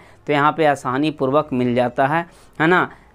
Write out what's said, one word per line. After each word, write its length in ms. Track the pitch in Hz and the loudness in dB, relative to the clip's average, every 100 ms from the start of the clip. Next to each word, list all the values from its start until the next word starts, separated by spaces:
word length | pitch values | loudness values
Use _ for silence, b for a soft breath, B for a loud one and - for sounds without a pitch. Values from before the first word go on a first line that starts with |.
| B B - | B B -4
तो 60 | |
यहाँ 200 | 147 147 | 0 2
पे 140 | 147 151 | 2 0
आसानी 440 | 139 135 127 151 | 0 -2 -4 -4
पूर्वक 360 | 151 131 143 151 | -2 0 0 0
मिल 220 | 127 123 | -2 0
जाता 320 | 120 123 135 135 | 0 -2 0 0
है, 200 | 160 175 b b - | 0 -6 b b -2
है 80 | 160 | 2
ना, 220 | 180 143 B B | 2 0 B B